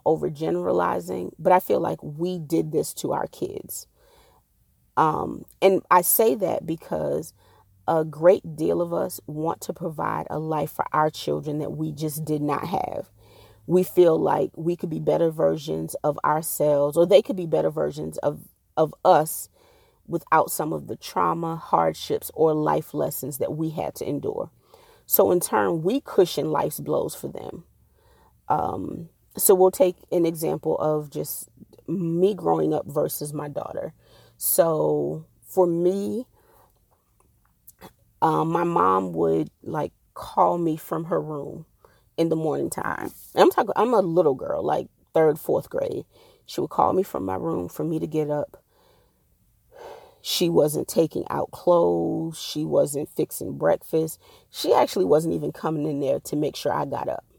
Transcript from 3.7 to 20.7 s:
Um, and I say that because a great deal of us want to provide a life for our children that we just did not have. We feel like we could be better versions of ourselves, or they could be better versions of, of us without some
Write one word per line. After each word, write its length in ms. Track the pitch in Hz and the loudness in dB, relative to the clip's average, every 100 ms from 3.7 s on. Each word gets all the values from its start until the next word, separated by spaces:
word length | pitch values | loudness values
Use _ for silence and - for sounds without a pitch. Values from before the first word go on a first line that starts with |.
| - - _ _ _ _ _ _ _ _ _ _ - | -14 -16 _ _ _ _ _ _ _ _ _ _ 0
Um, 480 | 156 - - - - _ | 2 0 -4 -8 -14 _
and 200 | 196 190 - | 4 4 4
I 120 | 185 | 4
say 340 | 180 - 226 226 | 4 4 4 2
that 300 | 185 - - | -2 -2 -4
because 680 | 165 - 160 147 151 160 - _ _ _ _ - | -8 -6 -4 -2 -4 -6 -16 _ _ _ _ -2
a 160 | 165 | 0
great 520 | 160 151 170 214 170 151 | -2 4 6 6 0 -4
deal 260 | 165 170 | 0 0
of 120 | 170 | -2
us 260 | 170 180 - - | -2 -4 -8 -10
want 340 | 151 160 - | -4 -4 -4
to 120 | - | -8
provide 540 | 170 170 147 - - - | -8 -8 -4 -4 -4 -6
a 100 | 151 | -6
life 320 | 156 156 156 | -4 -4 -4
for 140 | - - | -4 -2
our 180 | 151 156 | 0 0
children 500 | - - 147 143 151 | -2 -4 -4 -4 -6
that 120 | - | -6
we 200 | 151 156 | -6 -6
just 340 | 147 156 151 151 | -4 -6 -6 -4
did 160 | 151 | -2
not 240 | 147 143 165 | -2 -2 -2
have. 420 | - - - - _ _ - - _ - | -4 -4 -8 -12 _ _ -20 -20 _ 0
We 160 | 180 | 2
feel 340 | 185 180 170 160 | 4 6 6 6
like 340 | 156 147 - - | 2 0 -2 -2
we 200 | 160 175 | -4 -2
could 140 | 170 | -4
be 100 | 160 | -2
better 320 | 151 156 165 | 0 2 2
versions 640 | 160 165 160 151 160 160 - | 2 0 0 -4 -6 -6 -2
of 160 | 151 147 | -2 0
ourselves, 720 | 151 156 160 - 151 143 143 151 | 0 0 -2 0 2 4 2 4
or 80 | 170 | 8
they 160 | 202 | 6
could 140 | - 185 | 6 -4
be 100 | 170 | -2
better 240 | 156 160 | 0 0
versions 480 | 156 151 147 160 156 | -2 -4 -4 -10 -4
of, 220 | 147 156 - _ _ - | -4 -4 -12 _ _ 0
of 180 | 156 - | 0 2
us 460 | 185 160 160 - - _ _ _ _ _ - | 4 4 4 -6 -12 _ _ _ _ _ -8
without 440 | 170 - 160 - | -8 2 2 2
some 200 | - 156 | -2 -4